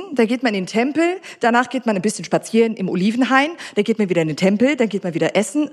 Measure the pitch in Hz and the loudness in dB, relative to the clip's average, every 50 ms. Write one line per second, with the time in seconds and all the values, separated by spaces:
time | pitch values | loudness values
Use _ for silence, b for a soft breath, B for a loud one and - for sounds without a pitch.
0 | 370 392 311 247 233 214 240 247 - 240 208 196 185 170 - 214 240 285 277 302 | -2 -2 0 0 2 2 0 0 -2 -2 -2 -2 -4 -2 -2 0 0 0 0 0
1 | 330 339 370 370 B B B - - 233 233 240 254 247 - 262 226 233 214 185 | 0 0 0 -4 B B B -2 0 2 2 2 2 0 -2 -4 -2 -2 -2 0
2 | 185 208 - - 170 - - 160 - - - 226 233 226 220 - 196 180 - 190 | -2 -2 -4 -4 -4 -2 -2 -2 -2 0 2 2 2 2 0 -2 -4 -2 0 0
3 | 180 214 214 240 262 214 254 269 277 320 349 294 B B B - 208 226 226 - | 0 0 2 2 2 2 4 2 2 0 -2 -8 B B B -2 0 0 0 0
4 | 214 180 180 170 165 156 151 - 185 196 202 202 240 269 302 - 233 196 208 190 | 0 0 2 0 0 0 0 0 2 2 4 4 4 2 2 2 0 0 -2 -4
5 | - 180 156 156 160 156 - 185 220 - - 294 302 294 | -4 -4 -2 0 0 0 2 0 0 0 -2 -2 -4 -2